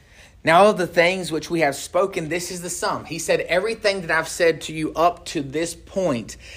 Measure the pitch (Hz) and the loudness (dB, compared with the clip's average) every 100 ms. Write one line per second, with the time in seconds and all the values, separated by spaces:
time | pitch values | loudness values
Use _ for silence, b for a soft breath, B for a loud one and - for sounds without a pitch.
0 | b b b b 156 170 202 170 170 175 | b b b b 4 6 6 4 2 4
1 | 170 190 160 156 - 170 147 135 - 180 | 4 2 -4 -6 -2 0 0 0 -2 0
2 | 196 175 156 175 175 180 175 - 202 147 | 0 -2 -4 -4 -6 -8 -8 -4 -4 -4
3 | - 160 - 165 - 175 220 220 208 196 | -6 -6 0 0 0 0 0 0 0 0
4 | 165 160 160 - 165 156 - 160 151 - | 0 0 0 2 2 2 -4 -6 -4 2
5 | 170 - - 165 139 147 170 - - 190 | 2 0 -6 -6 -4 -4 -4 -8 -8 -4
6 | 180 120 107 - B | -2 -2 -6 -16 B